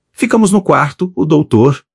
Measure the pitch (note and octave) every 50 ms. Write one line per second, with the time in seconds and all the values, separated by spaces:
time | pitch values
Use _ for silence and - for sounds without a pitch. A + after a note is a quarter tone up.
0 | _ _ _ - D4 A#3 - A3+ A3 F#3 G3+ G3+ F#3+ - D3 C3+ D3 C#3+ - -
1 | F3+ F#3 F#3 - - D3+ D#3+ D3+ D3+ - - G#2+ A#2 C#3+ C3+ - _ _